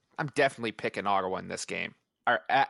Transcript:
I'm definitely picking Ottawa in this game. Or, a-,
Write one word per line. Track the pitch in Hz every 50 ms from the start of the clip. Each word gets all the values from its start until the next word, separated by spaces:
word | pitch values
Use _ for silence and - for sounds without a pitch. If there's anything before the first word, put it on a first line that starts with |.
| _ _ _ -
I'm | 160 143 -
definitely | - 143 135 - - 117 113 104
picking | - - 117 - 107 95
Ottawa | 101 101 95 92 92 92
in | 92 92
this | 92 92 90 -
game. | - 95 87 87 85 - _ _ _ _ _ _
Or, | - 120 - - -
a-, | - 135 135 -